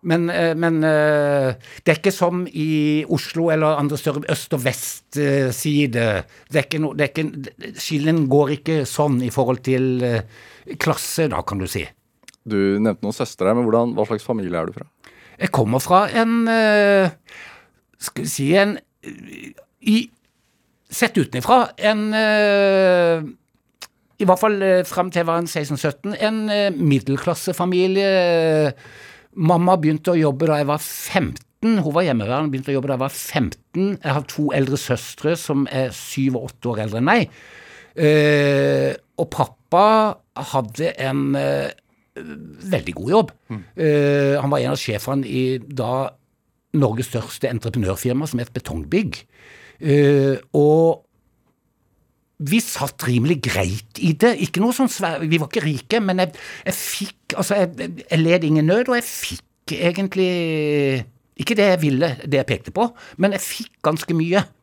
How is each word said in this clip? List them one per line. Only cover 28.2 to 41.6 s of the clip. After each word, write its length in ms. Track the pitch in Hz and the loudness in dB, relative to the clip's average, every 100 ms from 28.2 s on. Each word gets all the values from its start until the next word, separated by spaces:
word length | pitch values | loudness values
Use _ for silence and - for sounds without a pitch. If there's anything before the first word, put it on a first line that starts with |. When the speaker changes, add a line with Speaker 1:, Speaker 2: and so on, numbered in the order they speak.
| 180 170 160 156 151 131 - - - - _ - | 2 2 2 2 2 -2 -16 -20 -20 -20 _ -2
Speaker 1:
Mamma 420 | 160 165 175 185 | 2 4 4 4
begynte 340 | 151 156 170 | 2 0 2
å 80 | 170 | 2
jobbe 260 | 156 135 160 | 2 2 0
da 120 | 151 | 2
jeg 100 | 143 | 0
var 100 | 151 | -2
femten. 1000 | - - - 196 123 - _ _ 220 220 | -4 -12 -4 -2 -2 -6 _ _ 0 2
Hun 140 | 156 | 2
var 100 | 151 | 0
hjemmeværende, 480 | 180 120 104 127 151 | 2 0 0 -2 -2
begynte 180 | 135 135 | -4 -2
å 40 | 139 | -2
jobbe 120 | 135 | -2
da 60 | |
jeg 60 | 131 | -2
var 100 | 135 | -4
femten. 880 | - - - 113 - _ 165 196 196 | -6 -6 -2 -2 -4 _ -4 -4 -4
Jeg 100 | 156 | -2
har 80 | 139 | -2
to 300 | 135 - 151 | -4 -4 -2
eldre 260 | 147 135 135 | 0 0 -2
søstre 580 | - 117 - - 151 165 | -2 -4 -6 -6 -4 -4
som 320 | - 139 139 | -2 -2 -2
er 180 | 131 131 | -2 -4
syv 460 | - - - 135 127 | -6 -10 -2 -2 -2
og 80 | 104 | -6
åtte 180 | - 120 | -8 -6
år 80 | 110 | -4
eldre 140 | 110 110 | -4 -2
enn 80 | 127 | 2
meg. 240 | 226 185 - - - - - - - | 2 0 -6 -20 -20 -20 -20 -18 0
Eh, 960 | 156 156 151 147 143 139 139 139 135 131 _ - | 4 6 4 4 4 2 2 2 0 -2 _ -6
og 120 | 165 | -6
pappa 840 | - 143 - _ 170 208 220 214 - _ - | -2 -4 -4 _ 4 4 4 2 -2 _ -12
hadde 580 | 135 135 113 113 165 - | -4 -4 -4 -4 -4 -4
en, 360 | 131 135 139 139 | -4 -2 -2 0
eh, 360 | 139 139 | 0 -2